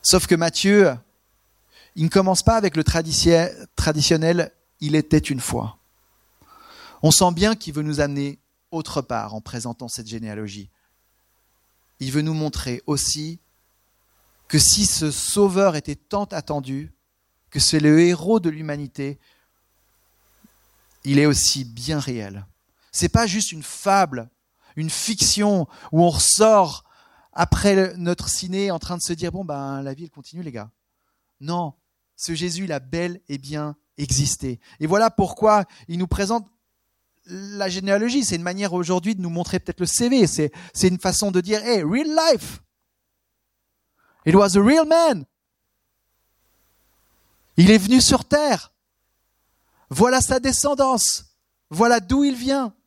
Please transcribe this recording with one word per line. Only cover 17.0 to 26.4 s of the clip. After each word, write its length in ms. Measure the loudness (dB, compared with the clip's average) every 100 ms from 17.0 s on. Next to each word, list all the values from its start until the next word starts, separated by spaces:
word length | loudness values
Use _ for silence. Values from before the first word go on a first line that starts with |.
| _ _ _ _ _
que 120 | -2
c'est 200 | 0 4
le 200 | 6 6
héros 380 | 6 2 0 0
de 120 | 0
l'humanité, 680 | -6 -10 -8 -10 -8 -10 -10 _ _ _ _ _ _ _ _ _ _ _ _ _ _ _ _ _ _
il 140 | 0 4
est 80 | 4
aussi 380 | 4 0 -2
bien 340 | -8 -12 -6 -6
réel. 460 | -6 -10 -10 -14 -18 _ _ _ _
C'est 160 | -4 0
pas 180 | 0 0
juste 260 | -2 -6
une 100 | -8
fable, 680 | -14 -6 2 2 2 -2 -10 _ _ _ _
une 160 | -8 -6
fiction 760 | -4 -6 -2 0 2 2 2 -2 -10 -2
où 100 | 2
on 80 | 4
ressort 720 | 2 0 4